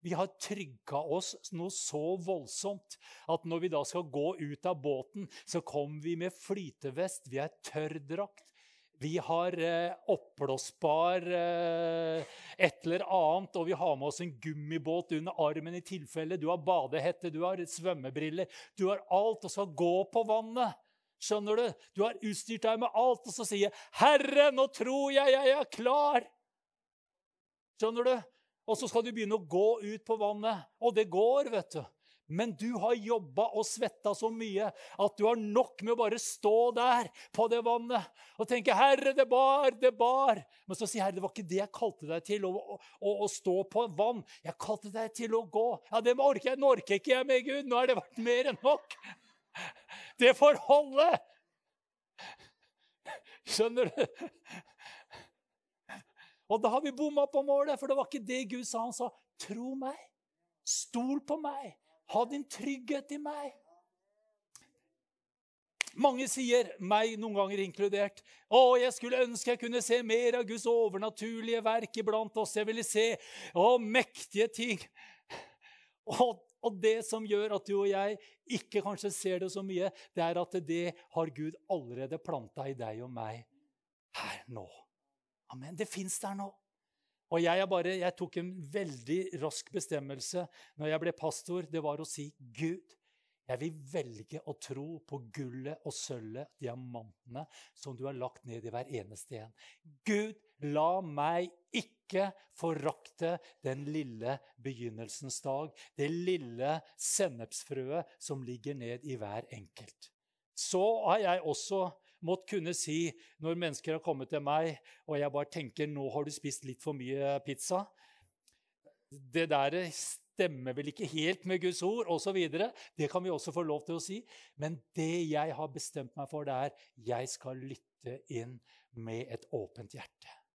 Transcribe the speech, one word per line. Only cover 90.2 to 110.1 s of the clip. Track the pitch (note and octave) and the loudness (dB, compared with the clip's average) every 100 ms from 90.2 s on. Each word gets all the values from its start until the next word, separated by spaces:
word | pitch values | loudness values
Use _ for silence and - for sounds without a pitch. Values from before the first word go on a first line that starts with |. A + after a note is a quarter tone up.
| - F3+ F3 - - - | -6 -6 -8 -12 -20 -8
når | D3+ | -4
jeg | D#3+ | -2
ble | E3+ E3 | -2 -4
pastor. | D#3+ D3+ - F3+ D#3 | -6 -6 -6 -6 -4
Det | D#3+ | -4
var | D3+ D3 | -4 -4
å | D#3 | -8
si, | - D3 _ | -10 -12 _
«Gud, | B2+ A#2 D#3+ F3+ _ _ _ _ _ _ - | -20 -4 -4 -4 _ _ _ _ _ _ -8
jeg | B2 | -6
vil | D#3 D#3 C3+ | -6 -10 -8
velge | E3+ C3 A2 G#2+ D3+ - | -8 -8 -10 -14 -14 -12
å | C3+ | -14
tro | - C3+ D3 E3 _ | -10 -10 -10 -14 _
på | C#3 A#2 | -12 -12
gullet | A#2+ C3 B2 C3+ D#3 - | -10 -8 -8 -10 -10 -10
og | - | -10
sølvet, | - B2+ A2 A#2 D3 _ | -8 -10 -10 -12 -14 _
diamantene, | C3 A#2+ B2+ A#2+ A2 _ - B2 D#3 - - | -10 -10 -12 -14 -16 _ -16 -14 -14 -18 -20
som | _ C#3+ B2 | _ -14 -10
du | C3+ | -8
har | C3+ | -6
lagt | B2+ - B2 | -8 -10 -14
ned | A2+ | -12
i | A2 | -8
hver | A#2 B2+ B2 | -8 -8 -8
eneste | G2 G#2 - A#2+ | -10 -16 -14 -14
en. | A2 _ - _ D#3+ C#3+ | -16 _ -20 _ -20 -10
Gud, | - G#3 G#3+ G#3+ _ _ D3 | -2 -2 -2 -10 _ _ -4
la | D3 D#3 F#3 | 0 2 2
meg | F3+ C#3+ D3+ E3+ F3+ _ _ | -2 -2 0 0 -4 _ _
ikke | A#3+ - _ _ F#3 G3 F#3 _ | -6 -6 _ _ -2 -2 -4 _
forakte | - E3 D#3 C#3+ - - _ E3 E3+ - _ | -6 -4 -2 -2 -4 -14 _ -4 -4 -8 _
den | C#3+ C3 C#3+ | -6 -6 -6
lille | D#3 C#3+ A2 A#2 C3+ _ _ | -6 -6 -6 -6 -6 _ _
begynnelsens | B2 B2 A#2 A2 A2+ - C3+ - | -12 -10 -10 -10 -12 -12 -10 -8
dag, | C#3 C3+ D3+ - - - | -4 -4 -6 -12 -20 -6
det | C#3+ | -4
lille | E3+ F3+ F3+ B2+ A#2 C3+ D#3+ - - | -2 -2 -4 -4 -4 -2 -2 -6 -10
sennepsfrøet | - - E3+ B2 A2+ - - C3 B2+ D#3 D#3 _ | -4 0 0 -2 -12 -12 -8 -8 -4 -6 -6 _
som | - C#3 | -10 -8
ligger | B2 B2 B2 C#3+ | -8 -10 -10 -8
ned | A#2 A#2+ D3 | -8 -10 -10
i | B2+ | -8
hver | G#2 G#2+ - A2+ | -6 -8 -10 -16
enkelt.» | F#2+ - G#2+ _ - | -18 -20 -20 _ -20